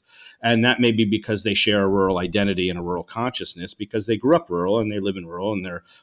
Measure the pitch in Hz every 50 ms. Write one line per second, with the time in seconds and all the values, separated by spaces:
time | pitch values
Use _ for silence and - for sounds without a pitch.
0 | - _ - - - - - _ - 117 120 113 117 123 123 113 123 120 113 110
1 | 113 104 107 107 - - 110 101 - 107 98 - - - 107 104 98 98 98 98
2 | 95 95 95 87 90 90 85 104 101 101 95 90 90 90 90 87 87 87 90 87
3 | 82 - - 113 120 127 127 - 90 - - 85 87 92 - - 104 95 - 110
4 | 101 104 113 107 117 135 165 170 170 - 87 85 87 92 104 117 110 107 107 104
5 | 95 101 95 95 87 82 85 87 95 104 107 98 92 92 87 87 - _ - -